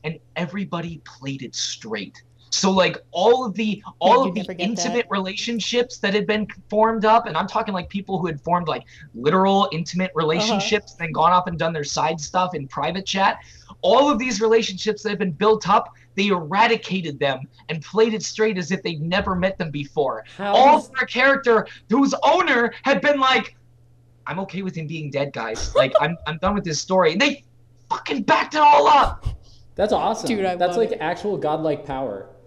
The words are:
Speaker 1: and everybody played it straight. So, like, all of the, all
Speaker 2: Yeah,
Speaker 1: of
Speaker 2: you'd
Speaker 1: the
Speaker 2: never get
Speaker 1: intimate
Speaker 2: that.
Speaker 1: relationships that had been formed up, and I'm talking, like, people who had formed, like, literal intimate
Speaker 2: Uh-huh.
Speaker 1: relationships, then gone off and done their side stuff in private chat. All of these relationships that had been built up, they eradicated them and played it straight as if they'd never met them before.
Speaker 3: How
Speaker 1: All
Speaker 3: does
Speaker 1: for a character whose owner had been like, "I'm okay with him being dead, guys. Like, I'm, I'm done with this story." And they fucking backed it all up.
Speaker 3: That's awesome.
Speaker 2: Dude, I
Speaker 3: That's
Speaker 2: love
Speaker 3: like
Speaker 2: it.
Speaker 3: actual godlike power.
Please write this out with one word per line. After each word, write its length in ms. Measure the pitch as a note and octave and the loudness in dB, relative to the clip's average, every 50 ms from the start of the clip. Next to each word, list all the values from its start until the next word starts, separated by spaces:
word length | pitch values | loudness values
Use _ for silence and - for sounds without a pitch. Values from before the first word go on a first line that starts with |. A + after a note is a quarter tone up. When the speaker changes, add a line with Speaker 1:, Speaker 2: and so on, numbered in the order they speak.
| - | -10
Speaker 1:
and 140 | D#3+ E3+ - _ _ - | -10 -10 -10 _ _ -8
everybody 640 | E3 F3 F3 F3+ G3+ G3 - F3 E3+ E3 E3+ E3+ D3 - | -8 -6 -6 -6 -6 -6 -6 -6 -6 -6 -8 -10 -14 -18
played 380 | - - - C#3 C3+ C#3 C3+ | -20 -20 -12 -10 -10 -10 -8
it 120 | C3 A2 - | -10 -10 -8
straight. 680 | - - - - - - A2 A2 G#2 F#2+ - - - - _ _ _ _ _ | -8 -8 -8 -8 -10 -10 -10 -8 -8 -8 -10 -16 -20 -20 _ _ _ _ _
So, 200 | - - F#3 F#3+ | -2 0 0 2
like, 260 | F#3+ F#3+ F3 D#3+ D3+ - - _ | 4 4 2 2 0 -6 -12 _
all 340 | - E3+ F#3+ A#3 A#3+ B3+ B3+ | -2 2 4 4 4 4 2
of 80 | A3+ E3+ | -4 -4
the, 280 | F#3+ A3+ G#3+ G3 - - - - - | -4 -4 -4 -4 -6 -10 -14 -6 0
all 80 | E3+ F#3+ | 4 4
Speaker 2:
Yeah, 100 | A#3+ B3+ | 4 4
Speaker 1:
of 60 | C4 F#3+ | 4 2
Speaker 2:
you'd 60 | F3 | -2
Speaker 1:
the 40 | G#3+ F#3+ - | -6 -8 -8
Speaker 2:
never 60 | F#3 | -6
get 100 | E3+ F3 G#3 | -4 -4 -4
Speaker 1:
intimate 260 | A#3 F3 F3 - A#3 A#3+ - | -2 -2 -4 -2 -2 -2 -2
Speaker 2:
that. 60 | - | -2
Speaker 1:
relationships 880 | G3 G3 F#3+ F#3 G3 G#3 - A#3 A#3 A3 F#3 - A#3 B3 B3 B3 - - | -4 -4 -4 -4 -6 -6 -6 -4 -4 -4 -4 -2 0 -2 -2 -2 -4 -4
that 160 | - G3 F#3+ | -2 0 0
had 120 | G#3 G3 | 0 0
been 200 | G#3+ G#3+ G#3+ G#3 - - - - - | 0 -2 -2 -4 -6 -10 -14 -10 -2
formed 340 | G#3+ G#3+ A3 A3+ A3+ A3 G3+ | 2 2 4 4 2 2 4
up, 220 | G#3+ A3 A#3 A#3 | 4 4 4 2
and 100 | G#3+ D#3 | 0 -2
I'm 100 | - G3+ | -2 -2
talking, 280 | F#3+ - A3 A3 G#3 G3 | -2 -2 -4 -2 -2 -4
like, 160 | F3+ F3 - | -6 -6 -6
people 280 | - G3+ F#3+ - F#3+ E3 | -8 -8 -6 -4 -4 -2
who 80 | F3+ | -2
had 140 | E3+ D3+ C#3+ | -4 -4 -6
formed, 280 | - E3+ E3+ F3+ F3 D#3 | -2 0 0 0 0 -2
like, 160 | C3+ A#2+ - - - - - - - | -4 -6 -8 -12 -20 -20 -20 -18 -10
literal 540 | A2+ B2 D3 F3+ F#3+ F#3+ G3 G3 G3 F#3+ - | -4 0 2 4 4 4 4 4 4 2 2
intimate 420 | D#3 D#3+ E3 - - F3+ F#3 F3+ | -2 -4 -6 -4 -4 -4 -4 -2
Speaker 2:
Uh-huh. 80 | - D#3 E3 | -2 -2 0
Speaker 1:
relationships, 680 | D#3 D#3 G#3 G#3+ A3 A3+ F#3+ - - G#3 G#3 - - - | 0 0 0 0 0 0 -2 0 0 -2 -2 -4 -6 -12
then 180 | - E3 D#3+ | -10 -8 -6
gone 180 | C#3+ D#3 D#3 E3+ | -2 2 2 4
off 140 | F3+ F3+ F3+ | 4 2 2
and 120 | F#3 E3+ D3+ | 0 -2 -2
done 160 | E3 E3 E3 | -2 -2 -2
their 100 | D#3 C#3+ | -4 -6
side 340 | C#3+ - D#3 C#3+ D#3+ E3+ D#3+ | -4 -2 -2 -2 -2 -2 -4
stuff 360 | C#3+ - - F#3 F#3 F3+ F3+ | -6 -4 -2 -2 0 -2 -4
in 120 | D3+ C3+ | -8 -10
private 380 | C3+ - D3 D3 E3 F3 G3 F#3+ | -10 -8 -6 -4 -4 -4 -6 -6
chat. 360 | - - G3 G3 G#3+ - - - - - - _ - - - | -4 -2 0 0 0 0 -2 -8 -20 -20 -20 _ -20 -10 -2
All 280 | - F3+ A3 B3+ D4 C#4+ | 2 4 6 6 6 4
of 80 | D4 G#3+ | 2 0
these 220 | B3+ B3+ A3+ F#3+ | -2 -4 -2 0
relationships 600 | A3+ A3 A3+ A3+ A3 A3 F#3+ E3+ - G#3+ G#3 G#3 | 2 4 4 4 2 0 -6 -6 -4 -4 -4 -4
that 80 | - G#3+ | -6 -6
had 80 | G3+ F3 | -4 -4
been 140 | G3+ F#3 | -4 -4
built 360 | D3+ - G3 G#3+ A3 G#3+ - E3+ | -2 0 2 2 2 2 2 2
up, 220 | G3+ A#3 - - - - _ _ _ | 2 2 0 -2 -10 -20 _ _ _
they 140 | - G3+ G#3 | -2 0 0
eradicated 880 | F#3+ F3 D#3+ D3 F#3 G3+ A3+ A#3 F#3+ - - - F3+ F#3+ E3 D#3 C#3 C3 | 0 -2 -2 -2 0 2 2 2 2 -2 -2 -4 -6 -6 -6 -6 -4 -2
them 280 | C#3+ C#3 C3 B2+ C3 - _ - - - | -2 -2 -2 -4 -8 -14 _ -16 -12 -10
and 140 | E3 D#3+ - | -10 -10 -10
played 300 | - - G#3 A3+ A#3 A3 | -4 0 2 2 2 0
it 80 | G#3 | -2
straight 340 | - - - - A3 A3 G#3 | -6 -6 -4 -2 -2 0 0
as 140 | F#3 E3+ C#3+ | -2 -4 -4
if 100 | F#3+ F#3 | -4 -4
they'd 200 | - F3 E3+ D3+ | -4 -6 -6 -6
never 320 | D#3 E3 F3+ G3 F#3+ G3+ F#3 | -4 -2 -2 -2 0 -2 -2
met 240 | F3 F3+ G3 F#3+ - | -2 -2 -2 -2 -4
them 120 | F3 D#3+ | -8 -6
before. 540 | C#3+ D3 C#3+ - - D#3+ C#3 B2+ A2+ A2 - - - - | -6 -8 -10 -6 -4 -2 -2 -2 -4 -6 -10 -14 -12 -8
Speaker 3:
How 160 | G3 G3+ G3+ | -2 2 4
Speaker 1:
All 200 | - C4 C#4+ D4+ - | 6 8 8 6 6
Speaker 3:
does 100 | - - | 2 -2
Speaker 1:
for 160 | - B3+ B3 | -6 -6 -4
a 20 | |
character 600 | - - A#3 C4 C#4 C4+ C4+ - B3 A3+ G#3+ - - - - - - | -2 0 2 2 2 2 2 2 2 2 2 2 -2 -10 -14 -6 0
whose 240 | G#3 C#4 C#4 C4+ - - - | 2 2 2 2 0 2 2
owner 480 | - D#4+ F4+ F4+ D#4 C4+ A#3 A#3+ A#3 - - | 4 4 4 4 2 2 2 2 0 -2 -2
had 200 | - C4+ C#4 - | 0 0 2 2
been 180 | - D4 D4 C#4 | 2 2 2 4
like, 360 | C4 C4 C4 A#3 - - - _ _ _ _ _ _ _ _ _ _ _ _ _ - | 4 4 2 2 0 -4 -10 _ _ _ _ _ _ _ _ _ _ _ _ _ -12
"I'm 120 | C3+ D3 F#3 | -10 -8 -8
okay 220 | G3 - - F#3+ | -8 -8 -8 -8
with 120 | G3 F#3 - | -8 -6 -6
him 120 | E3+ D#3 | -8 -8
being 240 | C#3+ E3 D#3 D3+ C#3+ | -8 -8 -8 -8 -6
dead, 220 | B2 C3+ C#3+ C#3 - | -4 -4 -4 -4 -6
guys. 400 | B2+ A2+ A2+ A2 - - - - | -8 -8 -6 -6 -6 -6 0 2
Like, 160 | C5+ - - - - | 2 4 4 2 2
I'm, 160 | D3 E3+ E3+ - - | 2 0 -2 -4 -6
I'm 120 | D3+ D#3+ D#3+ | -8 -6 -2
done 160 | - G3 G#3 | -2 -2 -2
with 100 | G3+ - | -2 -4
this 160 | E3+ D3+ - | -4 -6 -6
story." 320 | - - F#3 F#3 F3+ D#3+ | -2 0 2 4 4 4
And 80 | D#3+ G3 | 2 2
they 240 | C#4 D4+ - - - _ _ _ _ _ _ _ _ - | 0 0 0 -4 -10 _ _ _ _ _ _ _ _ -8
fucking 320 | - - - - D4 C4 | -8 -6 -4 -4 -4 -2
backed 320 | G3+ - D#4+ - - - - | 0 2 2 2 0 0 2
it 60 | D4+ | 4
all 260 | D4+ D4 D4 D4 C#4+ D4 | 6 8 8 8 8 6
up. 380 | D4+ C#4 A#3+ - - - - - - - - - - - - - - | 6 6 4 2 -2 -4 -8 -8 -8 -10 -14 -20 -20 -20 -20 -10 -4
Speaker 3:
That's 180 | - G3 G#3+ | -2 0 0
awesome. 340 | A3 E3 D#3+ G3 A3 - - - | 2 0 0 0 -2 -2 -4 -4
Speaker 2:
Dude, 180 | A3+ G3+ F#3+ | -2 -2 -2
I 100 | F#3 F3+ | -2 0
Speaker 3:
That's 140 | F3 F3 F3+ | 0 0 0
Speaker 2:
love 80 | F3+ A#3 | 2 0
Speaker 3:
like 140 | A3 A3 | 0 0
Speaker 2:
it. 60 | - - | -2 -4
Speaker 3:
actual 360 | D#3 E3 F3 - - G#3 F#3+ | -4 -4 -4 -4 -4 -6 -4
godlike 480 | D#3 - D3+ D3+ D#3+ D#3 D#3 D3 D3 - | -2 -2 -2 -2 0 -2 -2 -2 -4 -6
power. 460 | - C3+ C3 C3+ A#2 G2+ G2 G2 - - - _ | -8 -6 -6 -6 -6 -8 -10 -12 -16 -20 -20 _